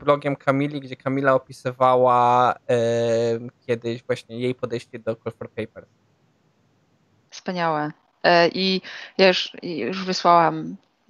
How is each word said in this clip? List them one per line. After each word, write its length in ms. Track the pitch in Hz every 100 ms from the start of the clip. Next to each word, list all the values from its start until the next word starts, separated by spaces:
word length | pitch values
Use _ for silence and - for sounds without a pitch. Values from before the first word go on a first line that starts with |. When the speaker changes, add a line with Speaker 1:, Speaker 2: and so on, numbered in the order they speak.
Speaker 1:
blogiem 360 | 139 143 143 139
Kamili, 440 | - 135 147 147
gdzie 160 | 135 127
Kamila 380 | - 135 139
opisywała, 1200 | 131 - 135 127 123 131 127 127 123 120 123 123 - -
e, 60 | 123 117 117 117 113 117 117 120 - -
kiedyś 360 | 117 117 117
właśnie 380 | - 123 - 117
jej 140 | 127
podejście 440 | 127 113 113 - 117
do 180 | 110 113
Call 160 | - -
for 120 | 113
Papers. 360 | - 110 - - _ _ _ _ _ _ _ _ _ _ _ _ _ _
Speaker 2:
Wspaniałe. 600 | - - 180 165 156 151 - _ _
E, 260 | 175 175 170
i 320 | - 190 185 - - - -
ja 100 | 190
już, 240 | 180 - -
już 420 | - 160 110 190
wysłałam 720 | 185 185 180 170 160 160 160 196 _ _ -